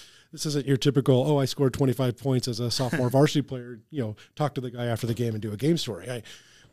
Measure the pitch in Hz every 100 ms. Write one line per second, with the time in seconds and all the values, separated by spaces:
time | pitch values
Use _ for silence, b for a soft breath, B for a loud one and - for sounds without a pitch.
0 | B B B 160 156 147 135 135 147 139
1 | 123 127 139 147 135 - 135 - 139 120
2 | 127 113 139 127 127 113 120 - 127 160
3 | 123 131 147 151 127 127 120 117 - 151
4 | 113 104 b - 147 - 123 123 120 113
5 | 113 113 120 107 107 104 139 170 - 92
6 | 104 123 - B B B B